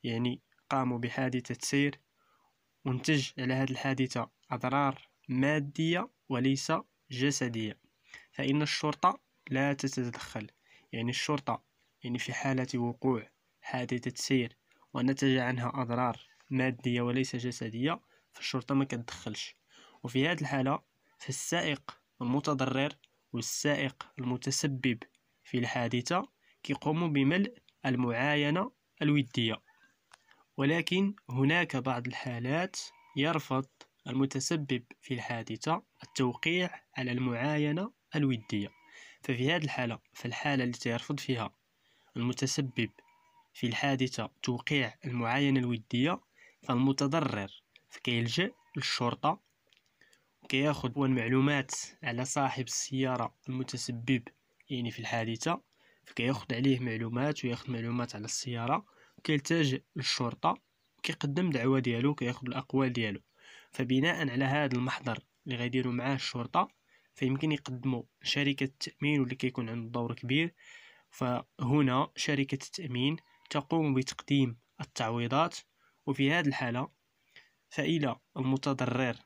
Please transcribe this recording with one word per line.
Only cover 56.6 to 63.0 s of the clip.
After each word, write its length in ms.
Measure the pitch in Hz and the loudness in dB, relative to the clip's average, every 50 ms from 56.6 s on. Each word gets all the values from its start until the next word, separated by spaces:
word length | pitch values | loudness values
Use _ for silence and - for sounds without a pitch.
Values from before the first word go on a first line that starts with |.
| 131 139 135 123 | 4 4 4 4
معلومات 680 | 127 120 110 110 117 113 117 120 131 147 151 - - | 2 -2 -2 -2 -4 -2 -2 0 0 0 -2 -2 -2
وياخد 240 | 123 117 117 - - | -4 -4 -4 -4 -6
معلومات 460 | 123 117 117 117 120 123 120 120 - | -6 -4 -4 -2 -2 -2 -4 -4 -6
على 100 | 104 107 | -10 -8
السيارة 600 | 107 - - - 127 120 117 117 120 143 190 - _ _ _ - - _ - | -6 -6 -6 -4 -4 -4 -4 -2 0 -2 -2 -2 _ _ _ -20 -20 _ -12
وكيلتجئ 640 | _ - 156 147 - - 165 170 156 139 127 135 _ _ _ | _ 0 0 0 2 2 2 4 4 2 2 -2 _ _ _
للشرطة 640 | 160 127 - - - 131 120 120 - - 160 - - _ _ _ _ _ _ _ _ | -6 -2 -2 0 0 0 -2 -2 0 0 0 0 0 _ _ _ _ _ _ _ _
وكيقدم 520 | - - 156 - - 143 139 160 185 180 | -6 -6 -4 -2 -2 -2 0 2 0 2
دعوة 300 | 143 131 117 131 135 135 | 2 2 4 4 4 4
ديالو، 360 | 123 123 117 117 123 143 147 | 4 2 0 2 2 2 2
كياخد 320 | - 123 120 123 - - 123 | 2 -2 -2 -2 -4 -6 -6
الأقوال 460 | 120 131 131 _ - 131 135 131 120 | -6 -6 -6 _ 0 2 2 2 0
ديالو. 260 | 117 | 0